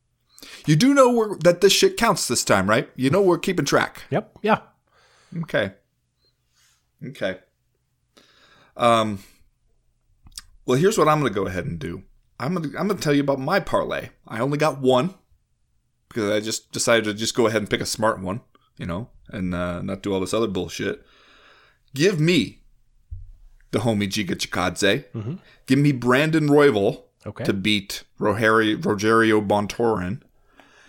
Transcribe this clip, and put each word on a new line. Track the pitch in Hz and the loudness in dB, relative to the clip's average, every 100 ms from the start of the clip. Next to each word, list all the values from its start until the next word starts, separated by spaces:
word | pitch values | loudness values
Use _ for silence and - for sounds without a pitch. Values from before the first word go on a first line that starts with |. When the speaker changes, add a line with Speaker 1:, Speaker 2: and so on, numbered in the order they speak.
| _ _ _ _ - - - | _ _ _ _ -20 -10 0
Speaker 1:
You | 156 | 4
do | 247 | 4
know | 285 254 | 6 6
we're, | 240 214 190 | 4 0 2
that | 170 175 | 2 4
this | 202 | 4
shit | - 196 190 | 4 2 2
counts | 233 170 - | 0 0 -2
this | 120 | -4
time, | - 104 92 | 2 2 4
right? | 113 170 - | 0 0 -2
You | 131 | 0
know | 175 | 2
we're | 190 170 | 2 2
keeping | - 175 143 | 0 -2 0
track. | 147 - - - | 0 0 -6 -6
Speaker 2:
Yep. | 151 - - | -6 -6 -6
Yeah. | 208 214 - _ _ _ _ _ _ 170 | -2 -2 -2 _ _ _ _ _ _ -10
Speaker 1:
Okay. | 160 - 98 - _ _ _ _ _ _ _ _ _ _ _ _ 151 | -4 -2 -4 -6 _ _ _ _ _ _ _ _ _ _ _ _ -18
Okay. | 143 101 90 _ _ _ _ _ _ _ _ _ _ _ _ _ - | -8 -8 -8 _ _ _ _ _ _ _ _ _ _ _ _ _ -2
Um, | 120 113 110 98 - _ _ _ _ _ _ _ _ _ - - - _ - | 2 2 0 -6 -12 _ _ _ _ _ _ _ _ _ -20 -20 -20 _ -2
well, | 127 | 2
here's | 185 220 | 2 4
what | 156 | 2
I'm | 151 | 2
gonna | 135 | 0
go | 101 95 | -2 -4
ahead | 92 85 | -4 -6
and | 85 | -8
do. | 87 92 - _ _ _ | -10 -12 -14 _ _ _
I'm | 123 | -6
gonna, | 180 160 110 | -4 -6 -4
I'm | 185 | -4
gonna | 190 | -2
tell | 156 | 0
you | 143 | 2
about | 139 135 | 2 -2
my | 135 190 | 0 -2
parlay. | 156 107 82 73 - _ - | 0 -2 -2 -6 -10 _ -14
I | 110 | -6
only | 127 147 | -4 0
got | 151 139 | -2 0
one | 127 127 160 - _ _ _ _ _ _ _ _ _ | 2 2 2 -6 _ _ _ _ _ _ _ _ _
because | 120 101 | -4 -2
I | 107 | -2
just | 110 107 - | -2 -8 -10
decided | - - 117 107 | -6 2 2 0
to | |
just | 104 110 - | -4 -4 0
go | 113 | 2
ahead | 110 | 2
and | 104 | -2
pick | 117 | -4
a | 101 | -4
smart | - 107 110 | -2 -2 -2
one, | 92 107 - _ _ _ | -6 -10 -12 _ _ _
you | 90 | -10
know, | 87 123 - - | -8 -10 -18 -16
and, | - 90 87 | -8 -6 -4
uh, | 87 87 | -6 -6
not | 95 95 | -8 -8
do | 101 | -4
all | 95 | -4
this | 92 | -2
other | 110 113 | -2 -2
bullshit. | 92 85 - 104 - _ _ _ _ _ _ _ _ _ | -4 -6 -6 -6 -6 _ _ _ _ _ _ _ _ _
Give | 131 170 175 | 0 0 2
me | 160 180 101 - _ _ _ _ _ - - - - - _ | 2 2 0 -8 _ _ _ _ _ -16 -16 -20 -20 -20 _
the | 110 | -2
homie | 117 107 101 | 0 0 -2
Giga | 107 92 - | -4 -6 -6
Chikadze. | - 101 90 82 98 120 - | -6 -4 -4 0 0 0 -4
Speaker 2:
Mm-hmm. | 120 104 175 - _ - | -10 -10 -12 -14 _ 0
Speaker 1:
Give | 131 | 2
me | 147 | 2
Brandon | 131 120 127 156 160 151 | 2 2 2 2 0 4
Royval | 143 143 107 101 147 - _ - | 6 6 4 0 -2 -12 _ -16
Speaker 2:
Okay. | - 117 | -8 -4
Speaker 1:
to | |
beat | 98 95 104 - - - _ | -2 0 -2 -2 -14 -16 _
Rogerio, | 107 101 113 110 110 110 | -4 0 2 4 2 0
Rogerio | 98 104 110 113 113 107 101 | -2 -2 2 4 4 2 2
Bontorin. | 104 104 - 120 110 90 127 - _ _ _ _ _ | -2 -2 -2 -2 0 -4 -8 -12 _ _ _ _ _